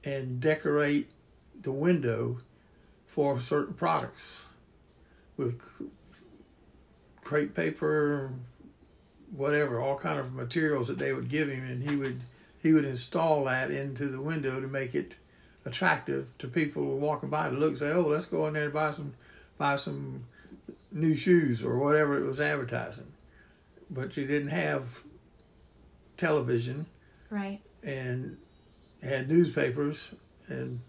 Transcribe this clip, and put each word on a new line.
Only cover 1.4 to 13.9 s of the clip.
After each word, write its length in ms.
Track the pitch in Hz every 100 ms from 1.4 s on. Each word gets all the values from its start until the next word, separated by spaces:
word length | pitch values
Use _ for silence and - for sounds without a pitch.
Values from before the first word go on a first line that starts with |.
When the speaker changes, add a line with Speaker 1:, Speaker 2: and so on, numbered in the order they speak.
| - 254
Speaker 1:
the 120 | 160
window 680 | 135 165 175 123 113 117 120 - _ _ - - - _
for 320 | - 143 131
certain 340 | - 147 143
products 720 | - 165 160 - - - - - - _ _ _ _ - - - -
with 240 | 123 120 - -
c-, 80 | - - - - - - - _ - - _ _ - - -
crepe 280 | 147 147
paper, 760 | - 160 151 151 151 147 143 135 127 123 - - - - - - _ -
whatever, 460 | 156 139 147 143 117
all 160 | 131 139
kind 200 | 160 147
of 120 | 127
materials 540 | 127 123 165 156 139 123
that 100 | 139
they 140 | 135
would 160 | 131 123
give 200 | 147 147
him, 160 | 131
and 240 | 131 123 143
he 60 | 143
would, 240 | 135 123 - - - -
he 100 | 160
would 120 | 156
install 600 | 139 123 - 170 165 151
that 260 | 135 127 131
into 360 | 139 139